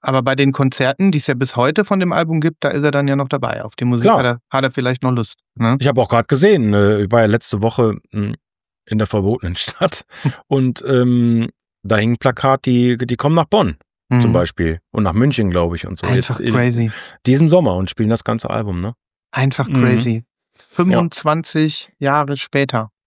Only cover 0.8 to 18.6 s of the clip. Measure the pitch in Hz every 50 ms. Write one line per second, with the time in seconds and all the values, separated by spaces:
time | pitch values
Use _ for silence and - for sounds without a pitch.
0.8 | 135 127 139 _ 190 196 170 151 - - 143 120 135 131 - 120 120 135 151 214
1.8 | 202 - 202 196 185 180 151 - 170 160 160 160 151 165 160 _ - 143 - -
2.8 | 143 151 139 143 143 139 139 139 139 135 - 139 123 117 - - - 113 - -
3.8 | 123 123 123 117 117 208 226 - 127 123 120 120 _ _ - 135 135 135 120 -
4.8 | 127 123 131 127 - 127 127 120 113 - - _ _ _ _ - 117 113 127 139
5.8 | 127 143 139 127 117 - - 117 117 _ 147 131 156 202 214 165 117 107 101 101
6.8 | 101 101 107 104 101 95 113 120 113 104 104 113 - - - 101 101 113 - -
7.8 | 120 113 101 - _ _ - 104 101 104 113 - _ _ _ _ _ _ _ _
8.8 | _ - 110 107 110 - - 107 95 98 110 - - 85 90 - - - - -
9.8 | - 175 - - - _ - - - 147 - - - _ 147 139 131 127 120 -
10.8 | - 123 135 123 123 123 123 123 120 117 117 113 113 - _ _ _ _ _ _
11.8 | _ 98 110 104 107 117 120 113 - 135 123 - - 135 135 131 - 135 123 123
12.8 | 123 123 123 117 127 120 127 - - 143 160 170 156 - - 220 185 101 73 -
13.8 | _ _ _ _ _ _ 127 123 120 117 - 87 87 85 - - 85 82 80 85
14.8 | _ _ - 117 107 95 82 104 123 147 135 - 110 98 87 90 85 85 87 82
15.8 | - 98 95 - - - 123 127 123 - 120 110 - 120 110 120 120 123 120 117
16.8 | 117 110 - - - - - - _ 127 127 139 165 160 156 185 165 113 90 90
17.8 | 92 95 - - 113 107 113 113 - - 113 117 - - - 110